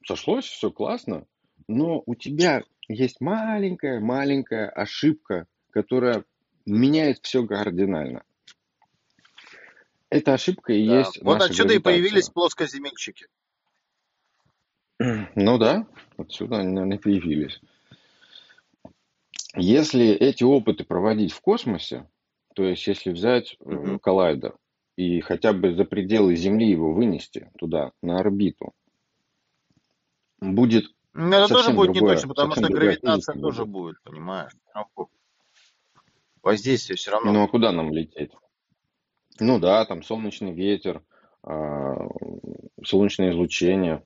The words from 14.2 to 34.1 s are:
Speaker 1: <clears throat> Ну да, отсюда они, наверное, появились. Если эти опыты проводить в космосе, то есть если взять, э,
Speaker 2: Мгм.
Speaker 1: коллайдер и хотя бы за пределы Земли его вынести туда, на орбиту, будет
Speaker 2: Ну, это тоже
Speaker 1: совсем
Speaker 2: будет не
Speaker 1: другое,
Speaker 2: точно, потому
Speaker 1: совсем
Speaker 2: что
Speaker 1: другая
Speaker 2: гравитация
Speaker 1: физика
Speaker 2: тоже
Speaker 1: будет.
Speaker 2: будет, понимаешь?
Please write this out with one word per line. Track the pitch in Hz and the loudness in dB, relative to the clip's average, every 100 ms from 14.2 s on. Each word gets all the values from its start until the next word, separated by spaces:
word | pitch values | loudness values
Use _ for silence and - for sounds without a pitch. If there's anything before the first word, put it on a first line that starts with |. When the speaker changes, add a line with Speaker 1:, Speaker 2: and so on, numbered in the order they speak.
| _ _ _ _ _ _ _ - | _ _ _ _ _ _ _ -6
Speaker 1:
<clears throat> | 123 110 95 104 | -4 -4 -4 0
Ну | 101 123 | 2 4
да, | 113 190 214 - - - | 4 2 -2 -14 -20 -18
отсюда | - - - 110 | -16 -10 -6 -4
они, | 95 | -2
наверное, | 95 95 98 | -2 -2 -2
появились. | 104 98 87 76 69 - _ _ _ - _ _ _ - _ _ _ _ - _ _ _ _ - - - | 0 0 0 -4 -4 -10 _ _ _ -20 _ _ _ -20 _ _ _ _ -20 _ _ _ _ -16 -12 -2
Если | 90 135 151 127 113 | 4 4 4 4 4
эти | 98 135 135 | 6 2 4
опыты | 123 139 107 80 | 4 4 2 -4
проводить | - 87 104 107 95 | -4 -2 0 0 -2
в | - | -2
космосе, | - 233 131 87 - 127 - _ _ _ _ | 0 0 -2 -6 -8 -12 -14 _ _ _ _
то | - | -4
есть | 95 87 - | -2 -2 -4
если | 98 92 | -4 -4
взять, | 85 110 123 117 - | -2 0 0 -2 -12
э, | - | -12
Speaker 2:
Мгм. | 73 71 - | -8 -6 -4
Speaker 1:
коллайдер | 101 95 87 69 60 - _ _ _ - | 0 2 2 0 -6 -12 _ _ _ -6
и | 90 87 | -2 -2
хотя | - 175 110 | -2 0 2
бы | 98 92 | 2 2
за | 85 | 2
пределы | 101 104 95 110 98 85 | 0 -2 0 2 4 2
Земли | 95 107 110 | 0 2 2
его | 85 80 | 2 2
вынести | 85 117 78 - - - _ | 0 0 -2 -8 -16 -18 _
туда, | 82 82 65 - | -6 -4 -6 -8
на | 85 90 | -4 -2
орбиту, | 101 98 92 - - - _ _ _ _ _ _ _ _ _ _ _ _ _ _ _ _ | 0 0 -2 -2 -12 -16 _ _ _ _ _ _ _ _ _ _ _ _ _ _ _ _
будет | 95 98 123 113 - _ _ | -2 4 6 4 2 _ _
Speaker 2:
Ну, | - 170 196 | -6 2 4
это | 202 | 6
тоже | 247 233 | 4 4
Speaker 1:
совсем | |
Speaker 2:
будет | 208 185 | 4 2
не | 185 | 4
Speaker 1:
другое, | |
Speaker 2:
точно, | 202 170 135 | 4 4 0
потому | 139 143 | -2 0
Speaker 1:
совсем | - - | 0 0
Speaker 2:
что | |
Speaker 1:
другая | |
Speaker 2:
гравитация | 92 98 87 | 2 2 2
Speaker 1:
физика | - 101 - - | 0 0 -2 -6
Speaker 2:
тоже | 151 117 | -6 -6
Speaker 1:
будет. | 110 | -8
Speaker 2:
будет, | 95 85 - | -8 -12 -14
понимаешь? | - | -20